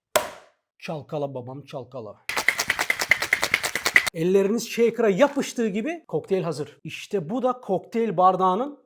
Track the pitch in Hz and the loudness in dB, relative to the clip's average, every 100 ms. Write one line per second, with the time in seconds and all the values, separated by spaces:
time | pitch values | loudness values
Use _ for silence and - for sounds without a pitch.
0 | _ - - - - _ _ _ - 160 | _ 0 0 -10 -20 _ _ _ -8 -8
1 | - 156 143 131 120 135 135 147 120 131 | -6 -6 -6 -6 -10 -12 -12 -14 -12 -12
2 | 107 98 - - - - - - - - | -14 -14 -8 -4 -2 0 -2 -2 -2 -2
3 | - - - - - - - - - - | -2 -2 -2 -2 -2 -2 -2 -4 0 2
4 | - 175 170 196 196 233 - - 233 226 | 0 0 2 4 4 0 -2 2 2 4
5 | 226 185 277 277 - - 226 190 233 339 | 2 6 4 2 -4 -2 -2 -2 -4 -6
6 | - 160 - 190 170 147 143 - 160 - | -6 -6 -2 -2 0 -4 -8 -12 -14 -14
7 | - 202 151 240 247 247 - 185 - 226 | -6 -6 -4 -2 -2 -2 -2 -4 -2 -2
8 | 226 175 185 180 185 185 277 285 | 0 4 6 6 4 2 0 -6